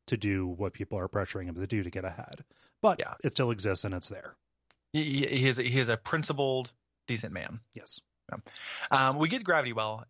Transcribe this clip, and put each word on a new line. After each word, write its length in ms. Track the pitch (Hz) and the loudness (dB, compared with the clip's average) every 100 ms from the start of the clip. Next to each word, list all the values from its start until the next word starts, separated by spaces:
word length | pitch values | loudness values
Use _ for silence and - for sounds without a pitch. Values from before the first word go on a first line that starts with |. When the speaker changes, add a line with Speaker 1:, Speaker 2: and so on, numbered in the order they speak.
| - | -4
Speaker 1:
to 100 | 113 | 0
do 300 | 104 95 92 | 2 2 0
what 260 | 87 98 | -2 -4
people 240 | - 95 101 | -4 -6 -4
are 100 | 92 | -2
pressuring 380 | 101 95 98 87 | -2 -2 -4 -6
him 80 | |
to 120 | 82 95 | -6 -2
do 160 | 110 | -2
to 80 | 87 | -2
get 140 | 95 | -4
ahead. 400 | 92 85 - - - _ _ _ | -6 -8 -12 -16 -20 _ _ _
But 160 | 214 175 | 4 4
Speaker 2:
Yeah. 140 | - - | 0 -4
Speaker 1:
it 80 | 147 | -2
still 180 | - 123 | 0 0
exists 340 | 110 104 92 | 2 2 2
and 100 | 104 | 0
it's 140 | 92 - | -2 -4
there. 280 | 98 - - _ _ _ _ _ | -8 -14 -18 _ _ _ _ _
Speaker 2:
He, 120 | 151 | -2
he, 220 | 151 135 139 135 | 0 2 2 4
he 100 | 131 | 4
is 100 | 123 | 4
a, 40 | |
he 160 | 123 131 | 2 2
is 100 | 120 | 4
a 80 | 113 | 0
principled, 760 | - 160 - 143 135 131 123 _ _ _ - | 0 0 0 0 2 0 -2 _ _ _ -4
decent 260 | 117 76 | -4 -4
man. 280 | 90 - 113 - | -6 -8 -10 -14
Speaker 1:
Yes. 260 | - - - - _ - | -14 -10 -10 -12 _ -14
Speaker 2:
Yeah. 80 | - - - - - - 135 131 | -12 -12 -14 -12 -8 2 4 4
Um, 80 | 143 | 4
we 100 | 160 | 2
get 120 | 240 | 2
Gravity 300 | 185 165 123 | 2 2 2
Well, 320 | 110 107 110 117 | 0 -2 -4 -4